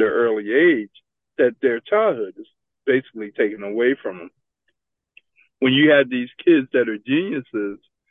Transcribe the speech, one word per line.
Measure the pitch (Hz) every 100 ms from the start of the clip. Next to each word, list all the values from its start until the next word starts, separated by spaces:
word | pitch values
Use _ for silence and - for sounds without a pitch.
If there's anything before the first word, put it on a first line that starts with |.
an | 107
early | 117 117 107 104
age | 127 175 131 101 _ _ _ _ -
that | 123 113
their | 131 117
childhood | - 208 220 127 98 -
is | - _ _ _ -
basically | 131 131 110 104
taken | 120 107 104
away | 101 110 123 135
from | 107 90
them. | 87 _ _ _ _ _ _ _ _ _ _ _ _ -
When | 131
you | 131 151
have | 143 131
these | 127 123 -
kids | 175 160 -
that | 131 113
are | 107
geniuses | 127 147 190 143 - 110 101 104 _ _ _